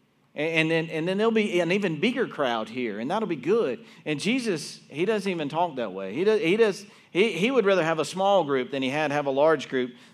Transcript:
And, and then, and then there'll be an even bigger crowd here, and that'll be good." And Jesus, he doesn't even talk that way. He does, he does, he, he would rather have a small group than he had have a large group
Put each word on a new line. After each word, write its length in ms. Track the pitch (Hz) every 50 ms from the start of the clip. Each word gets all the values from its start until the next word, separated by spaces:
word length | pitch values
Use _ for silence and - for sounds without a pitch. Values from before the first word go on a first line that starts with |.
| _ _ _ _ _ _ _
And, 140 | - 147 165
and 220 | 165 160 160 160
then, 200 | 165 165 160 165
and 180 | - 156 156 180
then 100 | 190 196
there'll 120 | 214 226
be 300 | 226 220 208 202 165 175
an 120 | 175 165 180
even 280 | 208 202 190 160 147
bigger 260 | 147 233 247 277 220
crowd 420 | 147 - - 147 123 120 113 110 107
here, 300 | 113 127 123 113 98 104
and 120 | 117 135
that'll 180 | 196 220 220 180
be 80 | 175
good." 480 | 143 123 147 208 233 202 143 120 113 - - - - -
And 140 | - 151 143
Jesus, 640 | - 185 240 269 240 226 185 147 - - - - - -
he 160 | - 139 175
doesn't 260 | 196 226 208 185 202
even 200 | 185 170 151 139
talk 260 | - 156 180 175 143
that 160 | 131 117 101 90
way. 220 | 95 98 95 98
He 100 | 139 185
does, 160 | 208 220 208
he 160 | 151 160 185
does, 300 | 220 226 214 180 - - - - - - _ _
he, 200 | 165 208 233 175
he 180 | 165 185 240
would 140 | 269 254 208
rather 200 | 196 196 185 160
have 140 | 160 165 160
a 60 | 151
small 400 | 147 - 180 190 196 202 196 165
group 260 | 143 139 131 127 113
than 120 | 127 135 131
he 60 | 127
had 240 | 135 151 156 147 143
have 140 | 147 147
a 40 | 139
large 380 | 135 135 147 160 160 147 123 -
group 260 | - 131 123 127 123 - - -